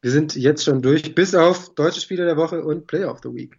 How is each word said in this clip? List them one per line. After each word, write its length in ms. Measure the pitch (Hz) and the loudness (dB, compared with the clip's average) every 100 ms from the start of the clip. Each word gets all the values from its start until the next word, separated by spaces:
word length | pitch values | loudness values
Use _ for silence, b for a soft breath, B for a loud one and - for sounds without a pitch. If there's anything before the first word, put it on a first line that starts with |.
Wir 100 | 120 | 2
sind 240 | 135 156 - | 0 0 0
jetzt 280 | 131 151 - | 0 2 0
schon 160 | 135 | 0
durch, 340 | 127 151 - - | 2 0 0 0
bis 180 | 190 | 2
auf 400 | 185 165 180 - - | 4 4 2 -6 -2
deutsche 260 | 151 - | -2 -2
Spieler 240 | - 185 175 | -8 -4 -2
der 120 | 156 | 0
Woche 240 | 160 170 | -2 -2
und 220 | 156 151 - | -4 -6 -4
Player 220 | 170 180 | -6 -6
of 120 | 117 | -8
the 60 | 127 | -12
Week. 240 | 120 123 | -12 -14